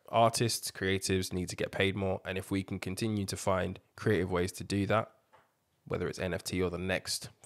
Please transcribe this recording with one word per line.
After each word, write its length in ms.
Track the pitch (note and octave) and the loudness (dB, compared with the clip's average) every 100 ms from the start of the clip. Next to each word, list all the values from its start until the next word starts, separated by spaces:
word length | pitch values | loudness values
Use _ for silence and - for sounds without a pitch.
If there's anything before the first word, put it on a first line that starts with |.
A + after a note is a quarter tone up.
| - | 0
Artists, 640 | A2+ A2+ - A#2 - - | 6 6 6 0 0 -6
creatives 600 | - F#2+ F#2+ - F#2+ F2+ | -4 0 0 2 0 0
need 160 | F#2 F2 | -2 -4
to 80 | - | -2
get 160 | - | -4
paid 240 | - G2 G2+ | 2 0 2
more. 240 | F#2+ F2+ | 0 -2
And 140 | - F#2+ | -4 -6
if 140 | - | -2
we 100 | G2 | -2
can 160 | F#2+ G2 | -2 -4
continue 460 | - F#2+ A2+ G#2 G2 | -4 -2 -2 0 -2
to 100 | F#2+ | -2
find 440 | - F#2 F#2 F#2+ - - | 0 2 0 -4 -12 -4
creative 340 | A2+ G2+ F#2 | 2 2 2
ways 220 | F2+ G2+ | 2 0
to 120 | - | -2
do 220 | F2+ G2+ G2 | -2 0 2
that, 240 | G#2 - - _ - _ _ _ _ - | 2 0 -8 _ -20 _ _ _ _ -6
whether 180 | F2+ E2+ | -4 -2
it's 140 | - | -2
N 120 | F#2 | -2
F 120 | E2+ | -2
T 180 | - F2+ | -2 0
or 80 | F2+ | 0
the 80 | F2 | 0
next 520 | F#2 F2+ - - - - | -2 -2 -2 -6 -8 -16